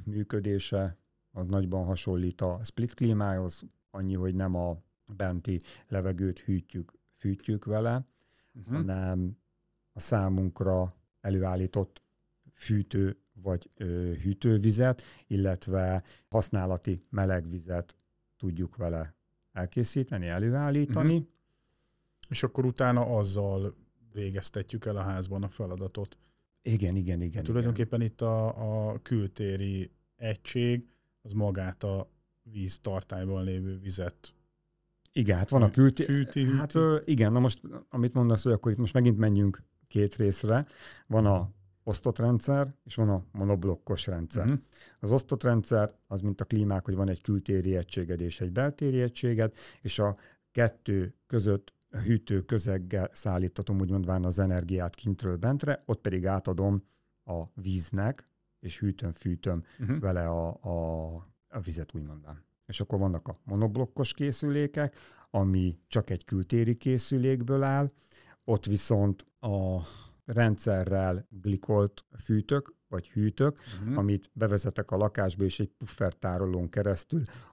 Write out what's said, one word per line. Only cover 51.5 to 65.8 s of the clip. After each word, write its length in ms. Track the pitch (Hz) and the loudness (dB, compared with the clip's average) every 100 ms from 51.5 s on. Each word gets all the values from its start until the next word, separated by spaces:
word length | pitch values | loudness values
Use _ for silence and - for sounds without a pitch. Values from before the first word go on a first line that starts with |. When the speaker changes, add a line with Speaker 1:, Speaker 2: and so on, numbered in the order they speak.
| 98 - _ _ | 0 -2 _ _
Speaker 1:
a 60 | 110 | -4
hűtő 440 | 110 113 - 98 90 | 2 2 2 -2 0
közeggel 640 | 113 95 95 90 98 92 | -2 0 -2 -2 -4 -4
szállítatom, 640 | - 107 90 92 - 95 98 | -4 -2 0 -2 -4 -2 0
úgymondván 440 | 92 98 90 92 90 | 0 0 0 0 0
az 140 | 90 | 2
energiát 560 | 95 90 87 92 85 - | 2 0 0 -2 -4 -4
kintről 420 | 110 95 98 87 | -4 -2 -2 -2
bentre, 460 | 113 139 147 139 - | 0 0 -2 -4 -2
ott 160 | 107 | -4
pedig 240 | 104 92 90 | -2 -2 0
átadom 580 | 95 92 90 98 98 - _ _ _ | 0 -2 0 2 0 -2 _ _ _
a 200 | - 85 82 - | -10 -8 -8 -8
víznek, 680 | 95 95 82 98 107 - - _ _ _ | -4 -4 -4 -2 -2 -4 -12 _ _ _
és 200 | 90 - | -12 -4
hűtöm, 340 | 101 95 90 | -4 -2 -6
fűtöm 500 | 80 92 85 98 85 - - | -4 -4 -2 -2 -4 -6 -6
Speaker 2:
Mhm. 180 | 113 147 | -4 -2
Speaker 1:
vele 280 | 98 90 85 | 0 0 0
a, 200 | 85 82 80 | -2 -4 -6
a, 440 | - 85 82 80 80 82 92 _ _ | -6 -4 -4 -4 -6 -10 -14 _ _
a 100 | 110 | -10
vizet, 320 | 87 82 78 80 | -8 -8 -8 -10
úgymondván. 480 | 73 76 76 76 _ _ - | -10 -14 -18 -20 _ _ -12
És 140 | - | -8
akkor 200 | 101 98 | -2 0
vannak 280 | 95 82 - | 2 0 -4
a 120 | - | -12
monoblokkos 720 | - 98 110 113 123 - 127 | -4 0 2 2 -2 -2 -2
készülékek, 800 | - 143 - 147 143 147 147 147 - - - - | -2 -2 -2 -2 0 0 -2 -4 -4 -20 -20 -4
ami 500 | 98 95 95 92 85 | 2 4 4 2 -2